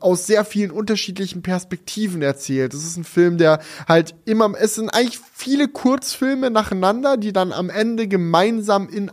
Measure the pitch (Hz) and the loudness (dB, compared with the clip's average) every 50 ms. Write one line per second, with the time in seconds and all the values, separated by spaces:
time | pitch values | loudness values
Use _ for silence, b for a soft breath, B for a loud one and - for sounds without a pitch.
0 | - 185 180 180 - - 214 208 208 208 - 202 208 185 151 202 214 208 214 208 | 0 2 2 2 2 2 2 2 2 2 0 -2 -2 -2 -2 -4 -2 -2 -2 -2
1 | - - 180 190 196 185 - 180 170 185 185 180 180 - 180 175 _ - - 208 | -4 -6 -6 -6 -8 -8 -8 -8 -6 -4 -4 -4 -4 -6 -10 -10 _ -10 -6 -4
2 | 220 202 180 165 147 139 135 139 - - 135 131 131 127 131 143 156 165 165 175 | -4 -4 -2 -2 -2 -2 -2 -2 -4 -4 -2 -2 -2 -2 -4 -8 -10 -10 -10 -10
3 | 160 - - 175 175 175 170 165 165 156 156 151 B B B B B B 165 165 | -10 -2 2 4 4 4 4 6 6 6 6 4 B B B B B B 4 4
4 | 160 - - - _ 226 220 220 226 208 196 - 214 214 - 220 220 214 - 233 | 4 2 -4 -10 _ 0 2 4 2 2 2 2 0 0 0 -2 -6 -2 0 0
5 | 247 240 - - - _ _ - - 254 269 285 285 277 - - - 254 262 262 | 0 0 -2 -8 -14 _ _ -12 -4 -2 0 2 0 0 0 0 0 2 2 0
6 | - - - - 262 262 277 262 269 254 226 214 208 - 196 185 185 190 214 240 | -2 -6 -6 -4 -2 -2 0 0 -2 0 0 0 0 0 -2 0 2 2 2 2
7 | 269 277 277 233 208 214 190 190 185 180 113 139 180 180 170 202 220 226 233 226 | 0 0 0 0 0 -2 0 0 0 0 -2 -4 -4 -4 -2 -2 -2 -2 -2 -2
8 | 226 196 196 185 175 170 165 165 190 226 233 226 208 208 202 196 190 - - 208 | -2 0 0 0 2 2 2 2 4 2 0 0 0 0 0 0 0 -2 -6 -6
9 | 202 185 | -6 -6